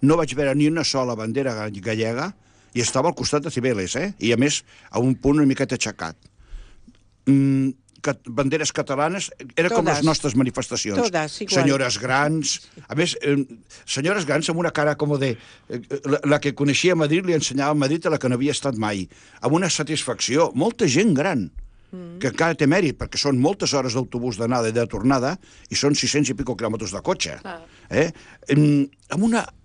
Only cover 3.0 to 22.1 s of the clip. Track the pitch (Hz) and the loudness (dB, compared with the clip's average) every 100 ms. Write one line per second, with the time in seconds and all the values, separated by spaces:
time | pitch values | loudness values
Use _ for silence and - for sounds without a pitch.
3 | 151 - 120 147 147 127 123 110 92 135 | 0 -2 -2 -2 -2 -2 -2 0 -2 -4
4 | 185 196 110 117 139 151 - - - - | -6 -2 0 4 2 0 -8 -20 -8 -2
5 | 127 123 135 147 143 131 135 127 - 98 | 0 2 2 4 4 2 0 -2 -4 -6
6 | 80 - _ _ - - - - - - | -10 -10 _ _ -16 -16 -16 -20 -20 -20
7 | _ _ - 139 139 135 135 131 _ _ | _ _ 2 4 4 4 2 -2 _ _
8 | - 131 - 120 135 156 151 - 139 139 | -4 -4 -6 -2 0 0 -2 -4 -4 0
9 | 151 190 - - 135 - 175 233 - 147 | 0 -2 -8 -12 -10 -2 2 2 2 2
10 | 151 156 151 120 127 120 131 123 110 101 | 2 2 0 0 0 -2 -6 -4 -2 0
11 | 233 175 151 - 196 175 139 135 127 120 | 0 0 -4 -6 -2 2 2 2 0 -2
12 | 123 135 147 160 143 - - - - 143 | 0 2 2 0 -2 -6 -8 -20 -8 -2
13 | 165 135 143 143 131 113 - - - - | -2 0 0 0 0 -8 -20 -20 -8 -4
14 | 147 208 147 147 160 165 170 156 151 147 | 0 -2 0 -2 0 -2 -2 0 0 0
15 | 151 147 135 113 - - _ 123 110 143 | 0 0 0 -4 -10 -20 _ -12 -8 -8
16 | 143 147 143 143 143 131 143 135 175 175 | -2 0 2 2 0 0 0 2 2 2
17 | 151 165 185 165 151 131 139 151 139 165 | 2 0 2 0 0 -2 0 2 2 0
18 | 170 151 127 123 139 139 139 117 107 104 | 0 0 0 0 0 -2 -4 -2 -2 -4
19 | 90 - - - 117 156 185 - 147 156 | -6 -14 -20 -6 0 2 0 -2 -2 -4
20 | - 110 - 135 165 - 185 233 139 120 | -4 -4 0 2 2 2 -2 2 2 4
21 | 220 139 175 151 90 - - - - 185 | 4 2 2 0 -4 -8 -16 -20 -20 -16
22 | 175 | -14